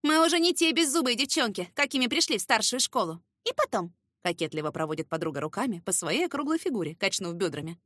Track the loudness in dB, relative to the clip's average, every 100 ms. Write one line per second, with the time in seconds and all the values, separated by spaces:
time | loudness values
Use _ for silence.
0 | 4 6 6 6 2 4 2 4 2 2
1 | 2 0 0 2 0 -2 -6 -2 0 0
2 | 0 0 0 0 2 2 2 0 0 0
3 | -2 -6 _ _ -6 -2 0 -2 -4 _
4 | _ _ -4 -2 -4 -2 -4 -4 -4 -4
5 | -4 -4 -4 -4 -6 -4 -4 -4 -2 -2
6 | 0 0 0 -2 -2 -2 -2 -4 -4 -4
7 | -4 -2 -6 -4 -4 -4 -10 -12